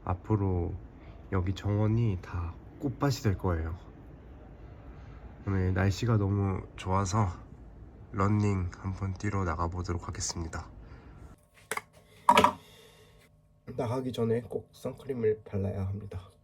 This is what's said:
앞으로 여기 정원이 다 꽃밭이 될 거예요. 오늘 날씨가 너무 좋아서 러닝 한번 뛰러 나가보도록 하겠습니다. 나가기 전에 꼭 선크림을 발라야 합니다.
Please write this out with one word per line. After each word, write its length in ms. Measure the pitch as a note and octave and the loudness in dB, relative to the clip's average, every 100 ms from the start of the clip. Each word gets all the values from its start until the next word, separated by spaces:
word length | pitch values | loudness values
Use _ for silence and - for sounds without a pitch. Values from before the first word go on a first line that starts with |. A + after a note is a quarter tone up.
앞으로 680 | - F2+ - A2 G2 F2+ E2+ F2 - - - - - | -2 -4 2 2 4 2 0 -4 -12 -18 -18 -18 -2
여기 220 | F#2+ F#2 | 0 2
정원이 640 | F#2+ G2+ G#2 G#2+ A2+ A#2 F2+ | 0 0 2 4 4 2 0
다 320 | - F2+ E2+ - - - | -4 -6 -6 -8 -16 -6
꽃밭이 360 | C#3 A2+ C#3+ - | -4 2 0 2
될 160 | G#2+ F#2 | 2 2
거예요. 400 | F#2+ E2 D#2+ E2 - - - - - - - - - - - - - - - - - | 2 0 -2 -6 -12 -20 -18 -18 -18 -18 -18 -18 -18 -16 -16 -16 -16 -16 -16 -8 0
오늘 280 | G2 F#2 | 4 4
날씨가 420 | F#2 F#2+ F#2+ A#2 A2 | 4 4 4 4 4
너무 440 | G2 G2+ G2 F#2 - - | 4 4 2 0 -6 -8
좋아서 520 | F#2 F#2+ G2 G#2+ F#2+ - - - - - - - - | 0 2 4 2 2 0 -12 -18 -18 -18 -18 -18 -10
러닝 580 | G2+ G2 G#2 G#2 F#2+ F2 - | 0 4 4 4 2 0 -4
한번 360 | G2 F#2 G2 | -6 -2 -4
뛰러 300 | F#2 G#2 G2 | -2 -2 0
나가보도록 640 | F2+ E2 E2+ F2+ F2+ F2 - | 0 0 0 -2 -2 -4 -4
하겠습니다. 600 | E2 - E2+ E2 - - - - - - - - - _ - - - - - - - - - - - - - - - - - - - _ - - A#2+ | -6 -6 -4 -6 -6 -8 -16 -18 -18 -18 -18 -20 -20 _ -20 -8 -8 -8 -20 -20 0 6 8 6 2 -14 -20 -20 -20 -20 -20 -20 -20 _ -18 -10 -4
나가기 360 | B2 B2+ B2+ | -2 0 -2
전에 300 | A#2 A2+ A2+ | 0 2 2
꼭 260 | A#2 - - | 0 -8 -8
선크림을 720 | - B2+ - - B2+ A2 G#2+ | -10 -10 -8 -6 2 2 2
발라야 420 | - G2+ F#2+ G2 F#2+ | -2 -2 0 -2 -2
합니다. 340 | G2+ G#2 F#2 - - | -4 -6 -12 -12 -20